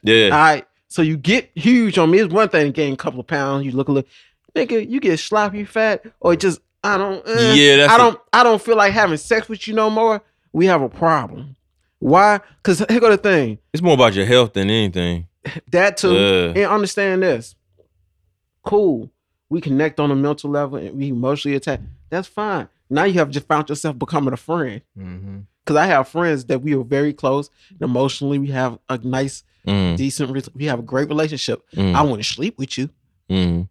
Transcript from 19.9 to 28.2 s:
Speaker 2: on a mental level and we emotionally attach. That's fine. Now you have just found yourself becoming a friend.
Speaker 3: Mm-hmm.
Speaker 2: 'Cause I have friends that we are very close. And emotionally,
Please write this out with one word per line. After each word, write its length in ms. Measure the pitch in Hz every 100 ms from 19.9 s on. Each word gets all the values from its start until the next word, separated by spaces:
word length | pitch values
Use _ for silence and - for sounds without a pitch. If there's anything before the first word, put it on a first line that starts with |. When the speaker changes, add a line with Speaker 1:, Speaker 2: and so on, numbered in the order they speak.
| 147
Speaker 2:
on 120 | 147
a 40 | 139
mental 340 | 143 147 143
level 280 | 143 143 135
and 200 | 95 135
we 120 | 139
emotionally 460 | 120 131 143 143 139
attach. 240 | 160 131 - - _
That's 180 | 170 190
fine. 400 | - 427 175 - _ _
Now 140 | 139 196
you 80 | 180
have 160 | 147
just 160 | 139 -
found 200 | 156 151
yourself 280 | 147 160 127
becoming 360 | 139 156 135
a 40 | 123
friend. 440 | - 170 135 107 _ -
Speaker 3:
Mm-hmm. 400 | 92 90 98 98 101 _ -
Speaker 2:
'Cause 100 | 151
I 100 | 185
have 200 | 151 131
friends 380 | 165 170 147 120
that 140 | 135
we 140 | 143 139
are 80 |
very 300 | 117 139 147
close. 360 | 147 139 139 143 _ _
And 100 | 185
emotionally, 560 | - 123 135 -